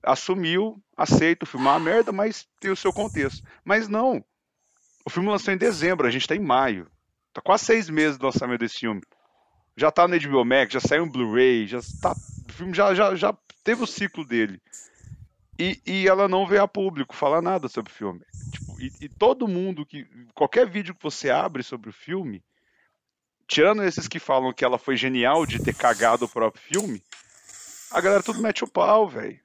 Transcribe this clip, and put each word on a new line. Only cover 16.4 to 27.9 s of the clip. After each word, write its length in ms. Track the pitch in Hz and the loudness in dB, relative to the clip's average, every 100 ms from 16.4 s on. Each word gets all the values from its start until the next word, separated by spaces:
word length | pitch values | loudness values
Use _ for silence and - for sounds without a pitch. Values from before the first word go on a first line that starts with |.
| 185 | 2
veio 160 | 202 | 2
a 40 | 196 | 2
público 480 | - 190 151 131 - | 0 -4 -4 -8 0
falar 260 | 143 160 | 2 2
nada 260 | 175 185 131 | 0 -2 -4
sobre 240 | - 107 | -8 -10
o 40 | - | -8
filme. 260 | 101 87 _ - 110 | -8 -8 _ -16 -14
Tipo, 300 | - - - | -14 -14 -12
e, 100 | 127 - | -14 -12
e 100 | 147 | -18
todo 380 | - 220 262 233 | -12 -10 -6 -4
mundo 380 | 180 190 170 151 | -4 -6 -8 -12
que, 220 | 147 - 117 120 | -16 -20 -20 -20
qualquer 340 | - 147 233 240 | -4 -2 2 0
vídeo 280 | 190 180 175 | -2 -10 -10
que 80 | |
você 260 | 156 - 139 | -10 -6 -2
abre 320 | 131 - 139 | 0 -2 -6
sobre 280 | 120 120 110 | -10 -12 -16
o 40 | |
filme, 480 | - - 190 160 95 _ _ _ _ _ _ _ _ _ _ - | -20 -10 -8 -8 -12 _ _ _ _ _ _ _ _ _ _ -4
tirando 360 | - 175 214 | 4 4 4
esses 240 | 190 - - | 0 -2 -8
que 120 | 139 | -10
falam 340 | - 135 131 | 0 0 0
que 120 | 123 127 | -2 0
ela 140 | 123 | 0
foi 160 | - 123 | -2 -2
genial 480 | 131 131 120 156 151 | -2 0 2 2 0
de 140 | 117 | -2
ter 140 | - | -4
cagado 520 | - 123 113 117 117 120 | 0 0 4 2 2 0
o 40 | |
próprio 340 | 120 113 - | -2 -2 -4
filme, 400 | - 175 208 104 _ - _ _ - - - - - | -4 -2 -2 -10 _ -20 _ _ -20 -20 -20 -20 -6